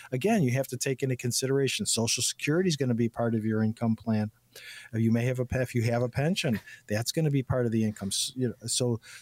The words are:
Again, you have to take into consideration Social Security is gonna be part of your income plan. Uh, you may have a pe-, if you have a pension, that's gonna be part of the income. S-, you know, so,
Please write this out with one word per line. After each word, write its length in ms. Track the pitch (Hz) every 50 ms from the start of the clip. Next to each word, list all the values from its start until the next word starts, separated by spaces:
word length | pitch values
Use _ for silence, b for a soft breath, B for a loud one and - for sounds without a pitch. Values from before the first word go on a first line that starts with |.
| B B -
Again, 320 | 131 131 202 233 214 156
you 80 | 123 117
have 160 | 135 139 -
to 80 | -
take 260 | 120 - 143 135 - -
into 140 | 131 127
consideration 680 | 120 - 123 117 - - 127 135 139 139 123 - - 107
Social 380 | - - - 113 117 - - 120
Security 460 | - - - - - 151 170 190 185
is 80 | 156
gonna 180 | 139 143 127 120
be 140 | 113 120 117
part 260 | - - 120 117 113
of 100 | 110 107
your 200 | 110 110 107 110
income 320 | 110 110 - 117 113 113
plan. 340 | - - 113 110 107 107 107 - _ _ _ B B B B B B B B B
Uh, 40 | 113
you 120 | 113 113
may 140 | 113 117 117
have 140 | 127 127 127
a 80 | 127
pe-, 160 | 120 - 127 127
if 120 | - -
you 60 | 123
have 220 | 113 120 117 120 123
a 80 | 123
pension, 500 | - - 139 160 196 - - 151 113 98 B B B B B
that's 240 | - 107 107 117 -
gonna 200 | - 165 160 151
be 120 | 139 139 123
part 220 | - 135 127 123
of 80 | 117 110
the 120 | 113 110
income. 240 | 107 107 - - 101
S-, 240 | - - - - -
you 120 | 127 127 117
know, 180 | 101 - -
so, 340 | 117 - - 127 123 117 107 B B B B